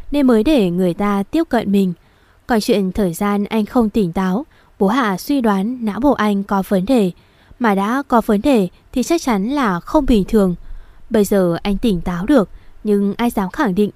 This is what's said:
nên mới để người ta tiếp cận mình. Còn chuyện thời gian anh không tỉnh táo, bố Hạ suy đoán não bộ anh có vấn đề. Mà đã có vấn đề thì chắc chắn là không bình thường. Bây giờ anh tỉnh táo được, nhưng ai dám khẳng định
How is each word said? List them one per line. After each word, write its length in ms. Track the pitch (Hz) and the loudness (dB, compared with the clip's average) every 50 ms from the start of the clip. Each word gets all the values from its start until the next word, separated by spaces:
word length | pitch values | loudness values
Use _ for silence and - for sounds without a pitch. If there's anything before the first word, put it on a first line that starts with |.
| - - | -10 -4
nên 160 | - 294 285 | -2 2 4
mới 180 | 254 240 214 220 | 4 4 4 4
để 260 | 262 320 269 202 180 | 4 2 2 2 2
người 240 | 170 180 185 180 165 | 0 0 0 0 0
ta 280 | - 202 202 202 196 196 | 0 -2 -2 0 -2 -2
tiếp 220 | - - 311 330 - | -2 -2 -2 -2 0
cận 240 | - 233 - 202 196 | -2 -2 0 2 2
mình. 200 | 202 196 185 175 - _ _ _ _ _ _ _ _ _ | 2 2 0 -2 -8 _ _ _ _ _ _ _ _ _
Còn 140 | - 247 214 | -2 -2 -2
chuyện 320 | 208 - 233 208 196 185 185 | 0 0 0 0 0 -2 -2
thời 220 | - 208 180 165 | -2 -2 -2 -2
gian 300 | - 208 202 202 202 208 | -2 -2 -2 -2 -2 -2
anh 220 | - - 220 214 | -2 -2 -4 -4
không 240 | - - 254 226 208 | 0 0 0 0 0
tỉnh 220 | - 240 208 170 165 | 0 0 -2 0 -2
táo, 340 | 196 190 185 180 214 302 - _ _ _ _ _ _ | -2 -2 -2 -2 -2 -4 -8 _ _ _ _ _ _
bố 100 | 202 190 | 0 0
Hạ 280 | 214 269 254 214 190 | 0 0 0 -2 -4
suy 240 | 180 - - 285 277 | -6 -4 -4 -2 0
đoán 440 | 240 226 202 190 190 220 254 254 233 | 0 0 0 0 -2 -4 -6 -4 -6
não 160 | 214 190 190 | -6 -4 0
bộ 120 | 247 294 247 | 0 0 2
anh 320 | - 214 214 208 196 196 | 2 0 0 0 -2 -2
có 180 | - 208 196 185 - | -2 -2 -2 -2 0
vấn 160 | 208 190 180 | -2 -2 0
đề. 240 | 202 269 240 202 180 - - _ _ _ _ _ _ - _ | 2 2 2 2 0 -2 -6 _ _ _ _ _ _ -10 _
Mà 160 | 247 226 202 | -2 0 0
đã 280 | 190 196 208 240 269 285 - | 0 0 -2 -2 -4 -2 0
có 120 | - 233 208 | 0 0 2
vấn 140 | - 220 202 | 2 0 2
đề 280 | 220 294 277 226 190 175 - - _ _ - | 2 2 2 2 2 0 -4 -12 _ _ -6
thì 100 | 262 233 | -4 -2
chắc 200 | - 330 339 - | 0 -2 -2 0
chắn 260 | - 226 196 190 233 | -2 -2 -2 -2 -2
là 320 | 277 294 262 214 180 170 | -2 -2 0 0 -2 -4
không 260 | - - - 311 277 | -6 -2 0 0 2
bình 180 | - 254 208 180 - | 4 2 2 2 2
thường. 260 | - 214 196 185 175 - - - - - - - - - - - | 2 2 2 2 0 -4 -8 -14 -14 -14 -14 -18 -20 -20 -14 -2
Bây 140 | 226 220 202 | 0 0 2
giờ 320 | - 220 202 185 175 170 165 - | 2 2 2 2 0 0 -2 -4
anh 160 | 202 202 196 | -4 -4 -2
tỉnh 220 | - 240 190 170 | 0 0 -2 0
táo 260 | 165 196 175 170 180 | -2 -4 -6 -4 0
được, 220 | 226 302 262 190 - - - - - - - - | 4 4 4 4 2 -4 -16 -20 -20 -20 -10 -2
nhưng 300 | 208 208 202 202 202 202 | 0 0 0 0 -2 -2
ai 140 | - 226 240 | -2 -4 -2
dám 200 | - 220 196 180 | -2 -2 -4 -4
khẳng 240 | - - 311 220 180 | -4 -2 -2 -2 2
định 160 | 185 208 202 - | 0 0 -2 -2